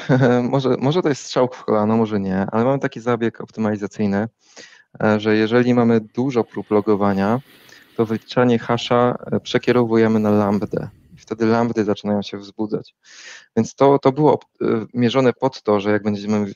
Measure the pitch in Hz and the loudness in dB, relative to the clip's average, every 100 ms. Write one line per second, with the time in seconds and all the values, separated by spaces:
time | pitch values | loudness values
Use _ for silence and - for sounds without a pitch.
0 | - 127 127 123 123 135 127 127 127 175 | 0 2 4 2 0 0 0 0 0 0
1 | 165 135 - 139 123 - - 110 107 113 | 0 -2 -4 -2 -2 -2 -2 0 2 0
2 | 110 104 98 92 98 110 120 135 139 117 | 0 -2 -2 -2 -2 0 0 0 -4 -6
3 | 117 117 117 - 110 - 110 104 101 - | -4 -2 -2 -6 -10 -4 -4 -2 -6 -4
4 | 101 98 113 - _ - - - _ - | -2 -2 -4 -8 _ -20 -20 -20 _ -2
5 | 107 107 107 107 110 120 123 123 117 117 | 0 2 2 2 2 2 4 4 4 2
6 | 110 - 135 120 107 - - 107 104 101 | 0 -4 -2 -2 -2 -6 -2 0 2 2
7 | 101 95 98 123 - - - - - - | 0 0 0 -2 -6 -20 -20 -20 -8 -4
8 | 110 110 - 127 123 117 - 117 - 120 | -2 -4 -4 0 2 2 0 -4 0 0
9 | 123 - - 117 - 123 - 120 117 113 | 0 -2 -6 -6 -2 -2 2 2 2 2
10 | 110 110 107 104 101 104 104 - - - | 4 2 2 2 2 0 -4 -6 -8 -12
11 | _ - - 110 110 117 120 113 104 101 | _ -18 -12 -4 0 0 0 0 -2 -2
12 | 104 104 95 101 98 - 107 107 - _ | -2 -4 -4 -12 -12 -8 -6 -6 -8 _
13 | _ - - - _ - 113 - 139 139 | _ -20 -20 -20 _ -4 -2 2 4 4
14 | 135 131 151 143 - - 113 113 104 120 | 2 2 2 2 -4 -6 -2 -2 -4 -2
15 | 120 131 127 - 131 - - 104 101 104 | 0 2 0 0 -4 -2 0 0 2 0
16 | 104 101 104 107 101 | 0 -4 -2 -2 -2